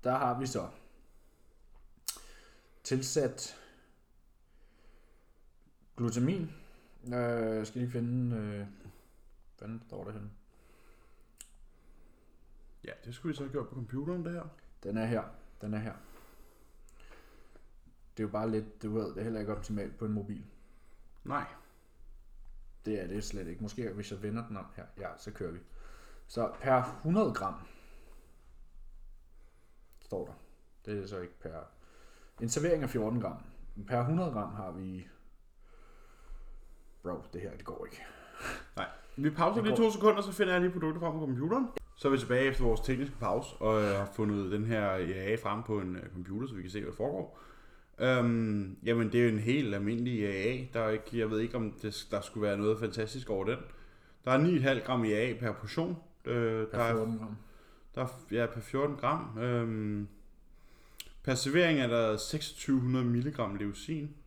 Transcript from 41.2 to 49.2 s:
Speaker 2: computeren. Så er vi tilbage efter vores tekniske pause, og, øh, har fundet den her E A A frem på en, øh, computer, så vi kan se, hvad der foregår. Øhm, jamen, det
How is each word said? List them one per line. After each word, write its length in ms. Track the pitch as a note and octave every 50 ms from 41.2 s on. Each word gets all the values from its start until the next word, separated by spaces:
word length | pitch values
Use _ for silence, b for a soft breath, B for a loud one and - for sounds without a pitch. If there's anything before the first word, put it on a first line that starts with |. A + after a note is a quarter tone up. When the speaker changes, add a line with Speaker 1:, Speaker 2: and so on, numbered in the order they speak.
Speaker 2:
computeren. 480 | D#3 C#3 B2+ A#2+ C#3 E3 G#3+ C4 C4 - - - - - -
Så 120 | - - C#3
er 40 |
vi 60 | C3+ C3
tilbage 260 | A#2+ G#2+ B2 B2+ C3
efter 200 | C3+ C3 B2+ B2+
vores 160 | A#2 A2+ -
tekniske 360 | - - C3 A#2+ C#3 C#3+ - -
pause, 360 | A#2 G2+ G2+ A#2 - - -
og, 260 | - - A2 A2 G#2+
øh, 60 | G#2 G2+
har 220 | G2 G2 G2+ G2 -
fundet 380 | - A2 G#2 G#2 G2+ G2 F#2
den 120 | G2 G#2 G#2+
her 180 | A2+ A2+ G#2+
E 320 | G#2 G2 F#2+ F#2+ F#2 E2 F#2+
A 180 | F#2+ F#2+ G2+
A 40 | A2
frem 260 | A2+ - G2+ G#2 A2
på 180 | A2+ - A2 G#2
en, 160 | G2 F#2 F2+
øh, 160 | F2+ - -
computer, 340 | F2+ F2+ F2+ F#2 F#2+ G#2+ C3 C3+
så 60 | A#2+
vi 80 | F#2+
kan 80 | F2+ F#2
se, 100 | F#2 G#2
hvad 100 | - -
der 60 | -
foregår. 420 | - G#2+ C#3 C#3+ - - - B B B B B B B B B B B B B -
Øhm, 760 | - B2+ B2+ B2 A#2+ A#2+ A#2 A2+ A2+ A2 G#2+ G#2 G2 G2 G2 -
jamen, 300 | - G#2+ A#2 A#2 A2+ G#2+
det 80 | A2+ A#2+